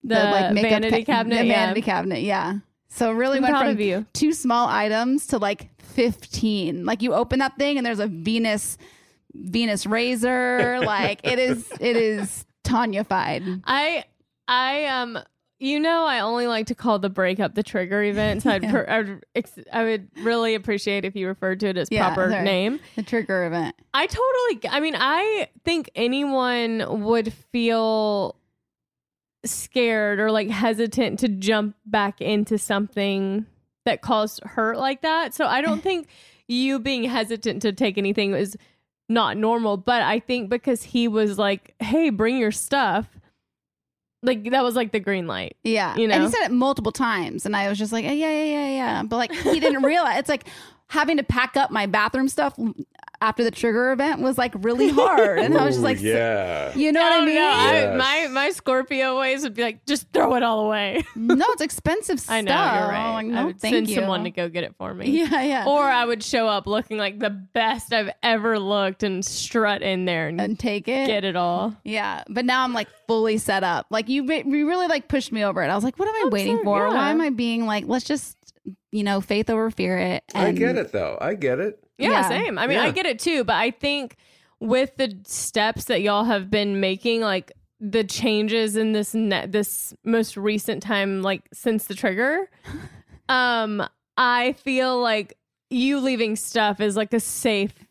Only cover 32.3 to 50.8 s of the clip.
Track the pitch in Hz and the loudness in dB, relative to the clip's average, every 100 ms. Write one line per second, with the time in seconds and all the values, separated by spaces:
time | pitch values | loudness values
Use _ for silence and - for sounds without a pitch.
32.3 | 208 208 214 - 202 208 - 202 196 196 | 0 0 -2 0 -2 -2 -2 0 0 -2
33.3 | 196 214 _ _ _ - - - 220 214 | -4 -6 _ _ _ -4 -2 0 0 0
34.3 | - - - 220 226 269 262 320 320 294 | -6 -8 -2 -2 0 -2 -2 0 0 -2
35.3 | - 294 247 311 311 381 359 302 - - | -2 0 2 0 -2 -2 -4 -6 -20 -20
36.3 | _ - 240 262 269 240 262 240 240 220 | _ -4 0 0 0 -2 -2 0 -2 -2
37.3 | 226 226 202 214 190 233 196 196 202 202 | -4 -4 -2 -2 0 0 0 0 0 0
38.3 | 196 196 - _ _ _ _ _ 226 190 | 0 -2 -6 _ _ _ _ _ 0 2
39.3 | 196 220 233 220 202 190 240 165 214 - | 0 0 2 0 0 0 2 2 0 -2
40.3 | 247 196 240 - 240 - 247 233 214 214 | -4 -2 -2 0 -2 -2 0 2 2 0
41.3 | 196 202 196 - _ 214 285 330 208 220 | 2 0 0 -6 _ 0 2 2 2 0
42.3 | 254 220 208 - 277 226 180 220 - _ | 2 0 -2 -2 0 2 0 -4 -14 _
43.3 | _ _ _ _ _ _ _ _ _ 240 | _ _ _ _ _ _ _ _ _ -2
44.3 | 240 214 262 247 233 226 220 190 190 170 | -2 0 2 2 0 0 -2 -2 -4 -4
45.3 | 95 90 - 226 220 180 - 226 208 311 | -6 -8 -6 -2 0 0 0 2 4 2
46.3 | 466 349 247 262 277 220 - 247 208 165 | 2 0 2 2 0 -4 -2 -2 0 -4
47.3 | - 202 208 202 202 214 226 220 294 311 | -6 -4 -2 0 -2 -4 -4 -2 -2 0
48.3 | 302 302 294 285 269 247 - 214 233 240 | 0 -2 -2 -2 -2 -2 -4 -2 -2 -2
49.3 | 330 - 330 311 277 269 330 302 214 277 | -2 0 2 2 4 4 4 2 0 0
50.3 | 285 - - - _ | -4 -4 -20 -20 _